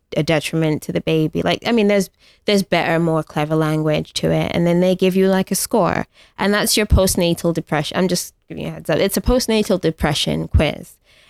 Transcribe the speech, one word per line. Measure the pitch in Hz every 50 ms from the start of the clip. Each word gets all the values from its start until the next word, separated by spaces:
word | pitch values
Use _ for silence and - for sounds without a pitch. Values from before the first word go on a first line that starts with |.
| _ _ -
a | - 156
detriment | 151 165 151 - - - 160 160 156 151 - -
to | - -
the | 202
baby? | - - 160 160 156 156 - 165
Like, | - 175 175 - -
I | - 240
mean, | 233 208
there's, | 202 202 202 185 - - _ _ _ _ _ _
there's | - 208 202 190
better, | - - 175 - 147 165 165
more | 170 165 160 160 156
clever | - - 160 151 151 160
language | 160 160 151 156 156 156 156 151 160 160 - -
to | - - 160 165
it. | 160 156 - -
And | - 170
then | 170 170 175
they | 180 185 185
give | 180 190 185 180
you, | 190 190 190
like, | 190 190 190 -
a | 196
score. | - - - - 233 175 160 - - - - _ _ - _ _
And | - - 196 202
that's | 208 196 214 -
your | 233 214
postnatal | - - 196 190 190 - - 180 170 170 - - 170 165
depression. | 175 160 - 175 147 147 - -
I'm | - 185 180
just | 185 180 - - - _ _ _
giving | 160 156 -
you | 170
a | 160
heads | 160 156 -
up. | 160 -
It's | 185 196 -
a | 202 -
postnatal | - 247 254 - - 220 214 214 - 196 180
depression | - 160 160 - - 156 147 - - - 147 160 165 160
quiz. | - - 160 143 - - - - - _ _ _ _ _ _ _